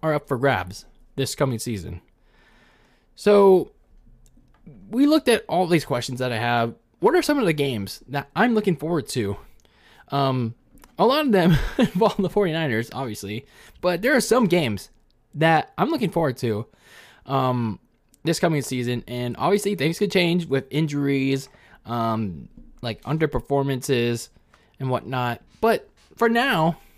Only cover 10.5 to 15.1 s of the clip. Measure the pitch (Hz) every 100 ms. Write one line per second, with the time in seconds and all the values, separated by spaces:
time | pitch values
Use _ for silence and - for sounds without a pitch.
10.5 | - _ - - - 214 294 294 196 170
11.5 | 156 - - 233 180 220 - 185 208 185
12.5 | 160 156 113 117 - 127 101 98 214 -
13.5 | - - - 180 175 240 269 - 240 196
14.5 | 175 127 101 - _ _